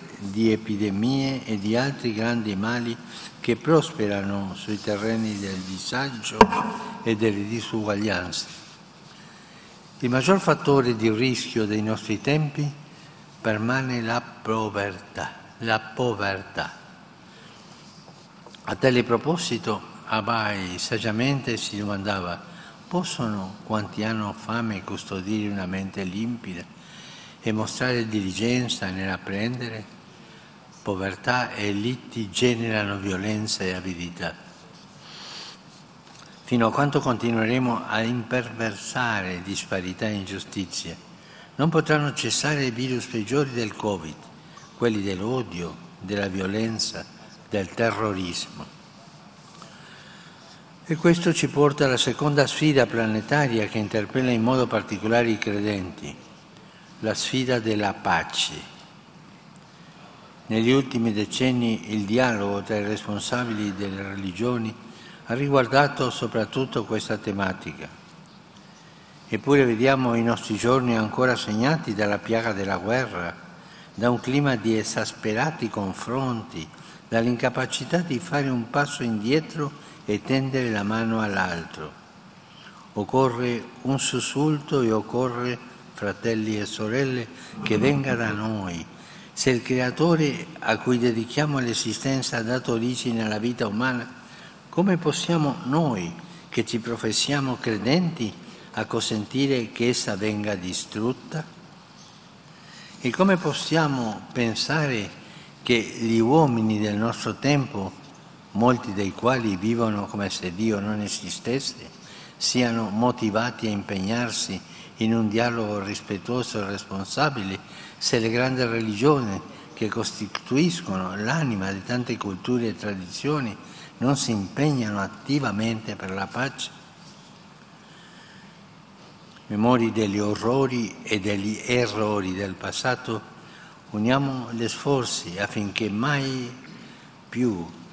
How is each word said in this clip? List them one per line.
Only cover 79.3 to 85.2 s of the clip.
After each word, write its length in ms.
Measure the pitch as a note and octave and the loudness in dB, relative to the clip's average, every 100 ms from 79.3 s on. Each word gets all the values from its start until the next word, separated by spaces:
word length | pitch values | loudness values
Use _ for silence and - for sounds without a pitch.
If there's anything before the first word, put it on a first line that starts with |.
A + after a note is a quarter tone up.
| D3 D#3 E3 C#3+ - - - - | 2 0 -4 -6 -6 -18 -12 -2
e 160 | G#2 | -2
tendere 500 | - C3+ C3 C3 B2 | 2 0 2 0 0
la 120 | G#2+ | 0
mano 380 | G2+ A2+ A2+ A2+ | 0 0 0 0
all'altro. 720 | G#2+ G2 F#2 F2 E2 - D#2 - - - - - - - - - - | 0 0 0 -2 -8 -12 -14 -14 -20 -20 -20 -20 -20 -20 -20 -20 -10
Occorre 720 | - G2+ C3 C3+ A#2 B2 A#2 - - | -6 0 4 4 2 -2 -2 -6 -8
un 140 | B2+ C3+ | -2 0
sussulto 840 | - B2+ - C3+ D3+ D3 C#3+ D3 | 0 0 -2 0 2 2 0 2
e 100 | A#2 | 4
occorre, 640 | A2 G#2+ A#2+ | 2 0 0